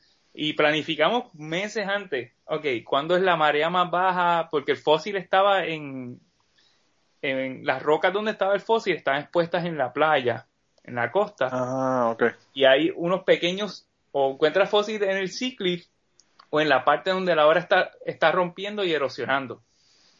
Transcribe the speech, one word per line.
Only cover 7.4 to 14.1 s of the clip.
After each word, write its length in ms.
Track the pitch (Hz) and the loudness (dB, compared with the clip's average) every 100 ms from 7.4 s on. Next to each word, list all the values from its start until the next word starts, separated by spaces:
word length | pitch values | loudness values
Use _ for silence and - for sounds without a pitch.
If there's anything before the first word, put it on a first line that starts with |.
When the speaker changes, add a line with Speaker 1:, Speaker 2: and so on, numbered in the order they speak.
| 131 127 143 | -6 -6 -4
Speaker 1:
las 160 | 131 | -2
rocas 300 | 139 151 185 | 0 2 2
donde 180 | 196 214 | 0 -4
estaba 240 | 208 196 | -2 0
el 60 | 202 | 0
fósil, 340 | - 226 214 | 0 -2 0
estaban 280 | 160 139 139 | -2 -2 -2
expuestas 420 | 147 175 170 180 | -2 -2 0 -2
en 120 | 170 156 | -4 -4
la 160 | 123 | -4
playa, 540 | 139 156 147 120 113 - _ _ _ | 0 2 2 2 -4 -8 _ _ _
en 100 | - | -10
la 160 | 123 117 | -4 -2
costa. 380 | 190 208 - 131 | 0 -2 -2 -4
Speaker 2:
Ah, 580 | 127 123 131 131 127 117 | -2 -4 -2 0 0 0
ok. 100 | 113 120 - _ | 2 0 0 _
Speaker 1:
Y 100 | 135 | 2
hay 280 | 131 139 165 | 4 6 2
unos 300 | - 170 180 | -2 -2 -2
pequeños, 640 | 185 156 175 185 202 - _ _ _ | 2 2 2 -4 -8 -10 _ _ _